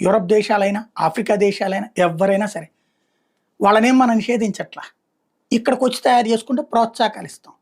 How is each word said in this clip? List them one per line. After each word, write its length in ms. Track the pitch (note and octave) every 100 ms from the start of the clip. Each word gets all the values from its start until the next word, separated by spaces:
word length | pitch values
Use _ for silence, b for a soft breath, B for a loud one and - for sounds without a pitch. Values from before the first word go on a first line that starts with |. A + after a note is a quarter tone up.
యూరప్ 240 | F3 A3 F3+
దేశాలైనా, 580 | G#3+ G#3 G#3 G3 G3+ A3+ -
ఆఫ్రికా 340 | D#3+ A#3+ G#3+
దేశాలైనా, 540 | G#3 G3+ G3 F#3+ G3 A3 -
ఎవరైనా 480 | F3 E3 G3 G3 G#3
సరే 220 | E3+ D#3+ _ _ _ _ _ _ _ _ -
వాళ్ళనేం 380 | G3+ A3 A#3+ C4
మనం 180 | B3 A3+
నిషేధించట్లా. 680 | G#3+ A#3 A3 - - - - _ _ _ _ _ -
ఇక్కడికి 320 | A3+ B3 B3+
వచ్చి 160 | B3+ B3+
తయారు 240 | B3+ B3 A3+
చేసుకుంటే 340 | A3+ - B3+
ప్రోత్సాహకాలు 640 | D4 A#3 A3+ A#3 A3 G#3 F3
ఇస్తాం. 260 | - _ _